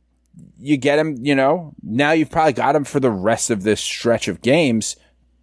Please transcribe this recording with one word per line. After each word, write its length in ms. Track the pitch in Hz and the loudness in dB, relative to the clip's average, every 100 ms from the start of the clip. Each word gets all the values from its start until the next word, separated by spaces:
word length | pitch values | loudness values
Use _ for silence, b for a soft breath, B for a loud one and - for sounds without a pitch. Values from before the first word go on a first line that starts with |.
| _ _ _ - - - | _ _ _ -20 -20 -14
you 160 | 135 139 | -2 0
get 220 | 143 147 | 2 2
him, 180 | 160 127 | 0 -4
you 120 | 139 | -2
know, 380 | 135 135 135 156 - | 2 2 0 -4 -16
now 300 | - 117 147 | -6 0 2
you've 180 | 165 151 | 2 0
probably 220 | 165 156 | 0 0
got 240 | 120 123 151 | 2 0 0
him 80 | |
for 160 | 135 143 | 0 0
the 100 | 127 | 0
rest 400 | 98 101 113 - | 0 0 0 -2
of 120 | 107 | -2
this 180 | 104 101 | 0 -2
stretch 480 | - - 117 113 - | -4 -4 0 0 -2
of 140 | 87 | -4
games 540 | 117 156 143 113 - - b b _ _ | 2 2 2 0 -4 -10 b b _ _